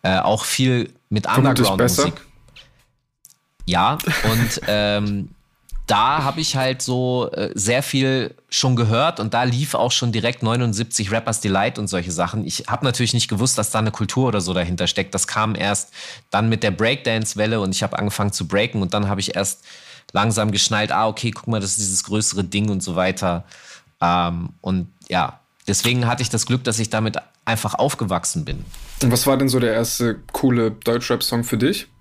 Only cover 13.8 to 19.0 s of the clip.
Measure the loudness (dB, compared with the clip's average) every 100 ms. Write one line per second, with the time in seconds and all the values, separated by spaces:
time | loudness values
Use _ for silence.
13.8 | -2 -2 -2 2 2 2 0 0 0 0
14.8 | -2 -2 -2 -2 -2 0 0 0 0 -2
15.8 | -6 -14 -16 -16 _ 0 2 2 0 2
16.8 | 2 2 0 0 -2 -2 0 2 0 -2
17.8 | -2 -2 -4 -2 -2 -2 -2 0 0 0
18.8 | -2 0